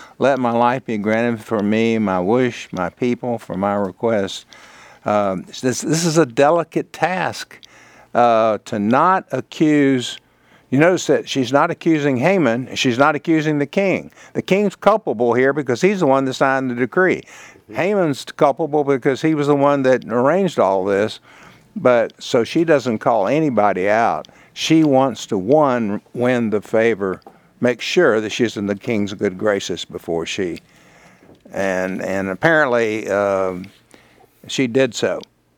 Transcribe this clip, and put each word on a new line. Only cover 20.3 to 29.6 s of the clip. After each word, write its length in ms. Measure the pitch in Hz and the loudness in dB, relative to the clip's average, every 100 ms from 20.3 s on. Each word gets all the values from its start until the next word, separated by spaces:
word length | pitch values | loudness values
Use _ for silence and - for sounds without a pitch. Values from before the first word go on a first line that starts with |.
| 180 185 131 | 2 0 2
all 260 | 95 98 | 2 2
this. 360 | 95 98 107 - _ - - - _ 214 | 0 0 -2 -6 _ -20 -20 -20 _ -2
But, 460 | 127 120 104 - | 2 2 0 -6
so 200 | - 127 | -2 0
she 200 | 113 160 | 0 0
doesn't 340 | 165 143 120 110 | 2 0 0 -2
call 300 | 135 113 98 | 0 0 0
anybody 600 | 147 151 110 104 92 98 | 0 0 2 0 0 0
out. 400 | 107 110 76 - - _ | 2 0 -2 -8 -20 _
She 300 | - - 160 | -6 2 4
wants 440 | 151 131 135 110 - | 4 4 2 -2 -6
to, 120 | 104 | -4
one, 600 | 92 156 143 123 107 107 - | 2 2 2 0 -2 -6 -8
win 380 | - 123 123 113 | -4 0 0 0
the 100 | 104 | -4
favor, 600 | - 113 113 98 98 87 - - _ - | -2 0 2 0 -4 -6 -12 -20 _ -4
make 200 | 123 113 | -2 -2
sure 400 | - 180 160 110 | -2 2 4 2
that 100 | 107 | 0
she's 260 | - 113 110 | -2 -2 -2
in 100 | 101 | -4
the 80 | |
king's 400 | 101 - 110 101 | -4 -4 -4 -4
good 240 | 98 104 92 | -4 -4 -2
graces 460 | 107 101 | -2 -2